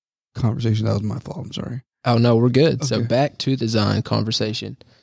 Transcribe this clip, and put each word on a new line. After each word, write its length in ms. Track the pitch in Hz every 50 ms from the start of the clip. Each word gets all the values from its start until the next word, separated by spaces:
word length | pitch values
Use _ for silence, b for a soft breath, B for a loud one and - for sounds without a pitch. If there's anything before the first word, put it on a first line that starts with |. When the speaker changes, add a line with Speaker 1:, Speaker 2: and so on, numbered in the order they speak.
| _ _ _ _ _ _ -
Speaker 1:
conversation. 520 | - 123 110 113 - 117 113 107 110 110
That 80 | 107 107
was 100 | 104 107
my 160 | 104 117 -
fault. 260 | - - - - -
I'm 60 | - -
sorry. 280 | - - - 120 127 - _ _ _ -
Speaker 2:
Oh, 120 | 123 120
no, 180 | 117 117 120 117
we're 120 | 113 120 127
good. 360 | 120 131 160 156 139 127 151
So 120 | 127 110
Speaker 1:
Okay. 100 | 113 117
Speaker 2:
back 300 | 117 117 131 147 143 - -
to 160 | - 135 135
the 120 | 123 117
Zion 340 | 113 113 107 101 104 104 107 -
conversation. 720 | - 110 110 107 110 110 - 110 107 110 - 104 107 - b b b b b